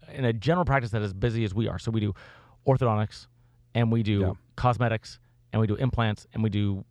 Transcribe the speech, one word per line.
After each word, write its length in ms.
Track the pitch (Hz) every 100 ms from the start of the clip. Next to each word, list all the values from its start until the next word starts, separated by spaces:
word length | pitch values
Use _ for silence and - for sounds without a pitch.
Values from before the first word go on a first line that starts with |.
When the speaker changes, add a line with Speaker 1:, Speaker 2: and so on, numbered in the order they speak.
| -
Speaker 1:
in 100 | 120
a 80 | 123
general 320 | 113 110 175
practice 280 | 156 135 117
that 100 | 113
is 100 | 104
busy 320 | 95 120 113
as 80 | 107
we 140 | 95 107
are, 100 | 90
so 120 | -
we 100 | 110
do 140 | 104 - - - - - -
orthodontics, 600 | 131 123 107 101 - - _ _ _ _
and 160 | 117 117
we 100 | 117
do 180 | 107 101
Speaker 2:
Yeah. 120 | 90 85 _ -
Speaker 1:
cosmetics, 600 | 127 113 120 110 - - _ _ _
and 80 | 107
we 60 | 110
do 80 |
implants, 520 | 104 131 - 113 104 -
and 100 | 113
we 60 | 110
do, 360 | 104 101 98 -